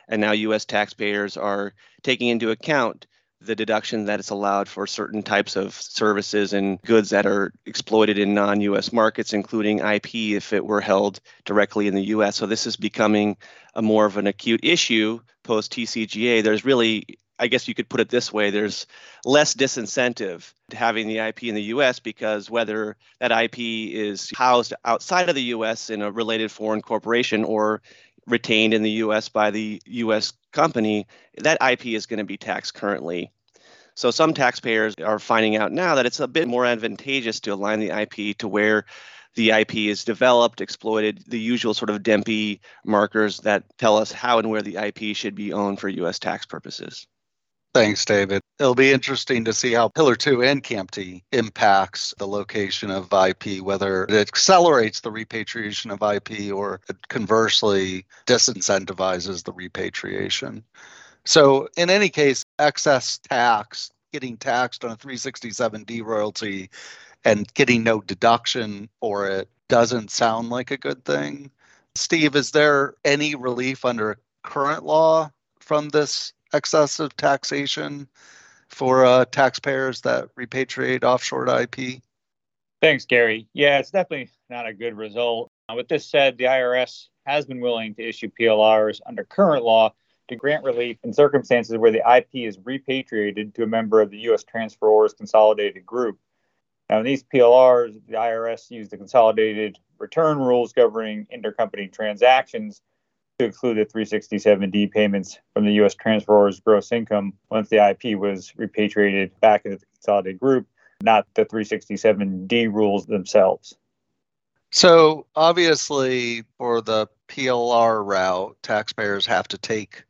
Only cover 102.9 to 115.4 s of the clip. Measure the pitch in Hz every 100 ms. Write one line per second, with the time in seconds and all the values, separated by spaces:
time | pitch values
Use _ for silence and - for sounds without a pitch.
102.9 | _ _ _ _ - 117 - 127 110 104
103.9 | 113 104 104 - 104 107 101 98 104 101
104.9 | 107 104 101 92 - _ - 104 104 101
105.9 | - 110 107 104 104 101 90 - 104 -
106.9 | 117 110 104 98 95 _ 110 104 107 101
107.9 | 95 123 101 101 95 - - 110 - 107
108.9 | 104 101 98 95 - 110 104 104 98 _
109.9 | _ - 101 95 95 131 131 101 _ _
110.9 | _ 104 107 - - 107 110 104 104 -
111.9 | 101 110 101 98 92 95 117 113 104 104
112.9 | 101 92 104 90 107 95 - - - _
113.9 | _ _ _ _ _ _ _ _ - 185
114.9 | 165 156 151 - 156